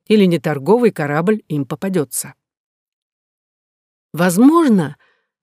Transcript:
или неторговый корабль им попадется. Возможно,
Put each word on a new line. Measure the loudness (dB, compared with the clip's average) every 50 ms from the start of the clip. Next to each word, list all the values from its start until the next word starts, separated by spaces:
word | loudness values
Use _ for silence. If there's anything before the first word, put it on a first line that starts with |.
| _ 0
или | 2 2 4
неторговый | 2 2 0 -2 -4 -6 -4 0 0 0 2 2 0
корабль | -2 -2 -6 -4 -4 -2 -2 -2 -2 -4 -4
им | -8 -8 -8 -6
попадется. | -6 -8 -8 -6 -4 -4 -4 -4 -4 -8 -12 -12 -14 -16 _ _ _ _ _ _ _ _ _ _ _ _ _ _ _ _ _ _ _ _ _ _ _ _ _ _ _ _ _ _ _ _ _ _ _ -6
Возможно, | -2 -2 0 2 4 4 4 4 4 2 2 2 0 0 -2 -6 _ _ _ _ _ _ _ _ _